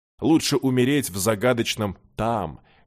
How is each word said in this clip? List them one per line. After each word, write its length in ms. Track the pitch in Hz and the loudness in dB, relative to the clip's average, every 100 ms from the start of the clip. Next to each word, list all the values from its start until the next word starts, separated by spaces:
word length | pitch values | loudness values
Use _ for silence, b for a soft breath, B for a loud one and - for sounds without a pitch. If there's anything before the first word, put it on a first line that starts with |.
| _ - | _ -2
лучше 360 | 110 160 - 143 | 2 2 2 0
умереть 520 | 135 127 127 147 - | 2 2 2 0 -2
в 80 | 95 | -2
загадочном 800 | 98 104 123 117 104 - 104 87 _ | -2 0 0 0 -2 -2 -4 -6 _
"там", 460 | - 113 113 80 - b b | -4 -2 -2 -4 -10 b b